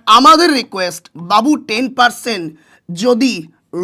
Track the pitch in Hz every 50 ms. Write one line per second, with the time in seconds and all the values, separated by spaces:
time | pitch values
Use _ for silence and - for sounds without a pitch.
0 | - - 214 240 269 302 320 311 349 339 294 254 - - - 190 180 175 170 -
1 | - - - 165 170 170 202 214 226 302 302 233 233 - 214 226 262 254 262 -
2 | 240 240 240 - - 240 220 190 170 156 160 _ _ _ _ _ _ - 175 165
3 | 208 247 247 220 269 254 214 175 160 - _ _ _ _ - 175